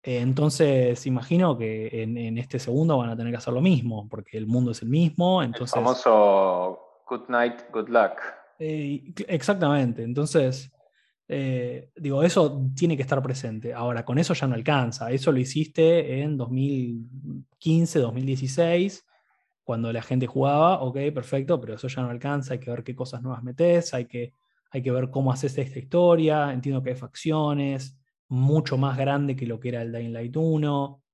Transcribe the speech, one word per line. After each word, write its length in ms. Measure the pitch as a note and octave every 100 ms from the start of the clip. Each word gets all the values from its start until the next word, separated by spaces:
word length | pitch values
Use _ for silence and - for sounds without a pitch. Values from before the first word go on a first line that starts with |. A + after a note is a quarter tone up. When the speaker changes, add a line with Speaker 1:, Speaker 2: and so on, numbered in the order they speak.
Speaker 1:
Eh, 160 | - B2
entonces, 840 | B2 C3 D3+ - D3+ C3 B2 A#2+ C#3
imagino 520 | B2+ B2 F3 F3+ A#2
que 460 | A2+ A2 A2 A2+
en, 140 | A2 A#2
en 200 | A2+ A2+
este 220 | B2 -
segundo 380 | - C3 E3 C#3
van 120 | A#2
a 80 | A2+
tener 140 | A#2
que 60 | A#2+
hacer 160 | -
lo 80 | B2
mismo, 460 | F3+ D3+ A#2 G#2+ G#2
porque 280 | G#2+ - A2
el 100 | A2
mundo 240 | B2 B2
es 100 | A2+
el 80 | A2+
mismo, 520 | D3 E3+ E3 F3+ F#3
entonces 340 | B2+ A#2 B2 B2
Speaker 2:
El 80 |
famoso 960 | A#2+ B2 B2 A2 G#2 G2 F#2+ F2+ F#2 F#2 - _ -
"Good 220 | B2 B2
night, 320 | A#2+ A#2+ A#2 -
good 160 | A2 G#2+
luck". 320 | A#2 G2+ - - - _ _
Speaker 1:
Eh, 540 | D#3 D#3 C#3+ C#3+ - F3
cl-, 100 | G3+
exactamente, 760 | E3 - G3 D3+ C#3+ B2 A2+
entonces 680 | A#2 B2+ D3+ D#3+ C3 C3 - _ _ _ _ _ -
eh, 600 | C#3 C3+ B2+ B2 B2+ - -
digo, 280 | D3 C3+
eso 360 | E3 F#3 D3+ C#3+ C3 C3
tiene 200 | E3+ D3
que 80 |
estar 180 | C3+ C3+
presente. 500 | C3+ C3 A#2 A2 A#2
Ahora, 300 | A#2 A#2+ A#2
con 140 | A#2 C3
eso 160 | E3+
ya 140 | E3+ C3+
no 80 | A#2
alcanza. 560 | B2+ C#3+ A#2+ - A#2
Eso 200 | C3 D3
lo 60 | C3
hiciste 800 | B2+ D3+ D#3 - D#3+ E3+ C#3+ C3
en 140 | D3 C#3+
dos 120 | A#2+
mil 560 | B2+ C#3 C3+ A#2+ A#2 A#2 C3 C#3+ C#3 C3 _
quince, 400 | E3 E3 E3 D#3+
dos 140 | A#2+
mil 120 | A#2 C3
dieciséis, 800 | C3 C3 D3+ E3+ F3 G3 - _ _ _ _ _ _
cuando 300 | - A2+ A#2
la 80 | A#2
gente 240 | - C3 B2+
jugaba, 560 | C3 C3+ D3 E3 F#3
ok, 160 | C3 C3+ C#3+
perfecto, 480 | C#3+ A#2+ C#3 C3+ D#3+
pero 140 | A2+ G#2+
eso 120 | B2+
ya 140 | C3
no 80 | B2
alcanza. 440 | A#2+ C#3 C#3+ C3+
Hay 60 | A#2+
que 120 | -
ver 120 | A#2+
qué 120 | B2 B2+
cosas 260 | C3 A#2+
nuevas 220 | B2+ A#2+
metés, 500 | B2 B2+ F3 F3 E3+
hay 120 | C3 A#2+
que, 260 | A#2+ A#2+ _ _ _ _
hay 100 | C#3
que 100 | B2+
ver 200 | B2+ C3
cómo 200 | C3+ C3+
haces 240 | B2+ C#3 C#3
esta 220 | C3+ C3+
historia. 720 | C3 F3 F3 E3+ D#3 D3+ C#3+
Entiendo 300 | B2+ C3+ C3
que 80 | C3
hay 60 | C3
facciones, 1000 | A#2+ - D#3+ D#3 D3 C#3+ C#3 C3+ C3+ _ _ _ _
mucho 500 | B2+ C3+ D#3 - C3
más 200 | C3+ C3
grande 380 | C3+ C#3+ C#3+ C3
que 100 | A#2+
lo 140 | A2+
que 100 | B2
era 140 | A#2+
el 80 | A#2
Dying 220 | A#2 A#2
Light 220 | A#2 A#2+ D3+
uno. 680 | D#3+ D#3 D3 C#3+ C#3 C#3 _